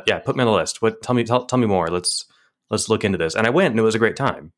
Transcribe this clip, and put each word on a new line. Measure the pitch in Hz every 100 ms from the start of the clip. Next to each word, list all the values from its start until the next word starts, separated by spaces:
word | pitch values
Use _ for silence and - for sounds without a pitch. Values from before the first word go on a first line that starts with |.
| -
yeah, | 92
put | - 135
me |
on | 120
the |
list. | 101 80 -
What, | 113 110
tell | -
me, | 123
tell, | 113 123 123
tell | 127
me | 113
more. | 95 82
Let's, | 87 85 - - _ _ _ _
let's | 107 -
look | 110
into | 104 92
this." | 80 95
And | 110
I |
went, | 139 185
and | 113
it |
was | 110 107
a |
great | 110 -
time. | 135 73 76